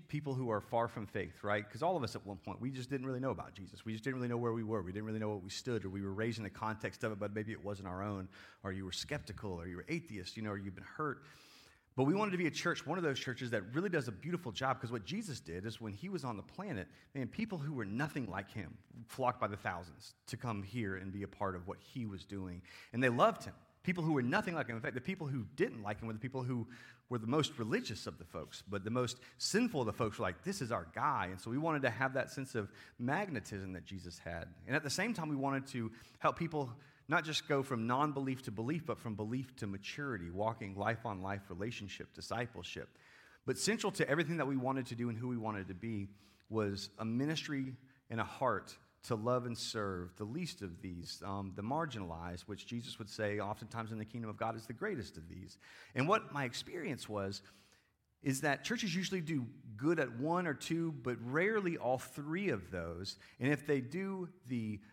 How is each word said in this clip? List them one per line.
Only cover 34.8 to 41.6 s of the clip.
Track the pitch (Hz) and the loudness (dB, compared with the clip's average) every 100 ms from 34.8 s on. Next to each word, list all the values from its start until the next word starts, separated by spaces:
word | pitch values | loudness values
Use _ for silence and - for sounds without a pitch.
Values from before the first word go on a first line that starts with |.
the | 147 | 2
same | 147 208 | 0 0
time, | 220 156 | 0 0
we | 139 | 2
wanted | 135 135 135 | 2 0 -2
to | 127 113 113 - - | -2 -2 -4 -18 2
help | 160 - | 2 4
people | 165 151 127 117 - - - | 0 0 -2 -4 -14 -12 2
not | 165 | 2
just | 160 147 - | 4 0 4
go | 143 | 4
from | 135 123 113 | 4 2 4
non-belief | 127 151 139 135 127 | 6 4 4 0 0
to | - | -2
belief, | 104 113 165 | -2 0 0
but | - 110 | 0 -2
from | 117 | -2
belief | 104 107 127 131 - | -2 0 -2 -4 -4
to | 104 | -4
maturity, | 98 98 - 143 110 85 | -4 -6 -4 -2 -2 -2
walking | 90 107 113 101 95 | 2 2 2 -4 0
life | 104 117 120 | 2 2 0
on | 95 | -2
life, | 95 101 - | -2 -2 -4
relationship, | 87 | -4